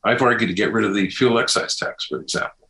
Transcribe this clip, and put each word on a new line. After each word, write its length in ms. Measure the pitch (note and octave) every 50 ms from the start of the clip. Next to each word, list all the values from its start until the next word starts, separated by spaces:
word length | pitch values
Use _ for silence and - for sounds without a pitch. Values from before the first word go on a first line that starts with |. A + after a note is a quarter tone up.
| -
I've 180 | A2 A#2+ B2+
argued 260 | C3+ A#2+ A2+ - A2+ F2+
to 60 | F2+
get 180 | F#2 G#2+ -
rid 120 | G#2+ A2+ G#2+
of 100 | G2 G2
the 140 | G2+ F#2+ F#2
fuel 280 | - - C3 A#2+ A#2 A2+
excise 360 | - - - F#2 - - -
tax, 300 | - - - - - -
for 160 | - - -
example. 480 | - - - - - - - _ _ _